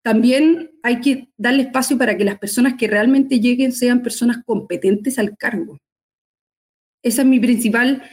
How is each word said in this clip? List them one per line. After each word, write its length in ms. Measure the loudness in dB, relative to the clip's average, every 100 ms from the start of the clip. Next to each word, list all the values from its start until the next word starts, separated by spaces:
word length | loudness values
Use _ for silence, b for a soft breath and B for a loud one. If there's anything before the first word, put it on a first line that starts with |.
también 680 | -2 2 2 4 4 2 -4 _
hay 180 | -4 -2
que 300 | 0 -2 -6 -6
darle 240 | 0 0
espacio 340 | 0 -4 -2 0
para 180 | 0 0
que 60 |
las 140 | -2 -2
personas 360 | -4 0 0
que 140 | 0 -2
realmente 520 | 2 4 2 2 2
lleguen 320 | 2 2 0
sean 300 | 0 0 0
personas 420 | -2 -2 -2 -2
competentes 760 | -4 -6 -6 -2 0 0 -2 -4
al 160 | -4
cargo. 440 | -6 -8 -6 -8 -14 _ _ _ _ _ _ _ _ _ _ _ _
Esa 200 | -2 2
es 60 | 4
mi 120 | 4
principal, 640 | 2 2 0 0 0 -2 B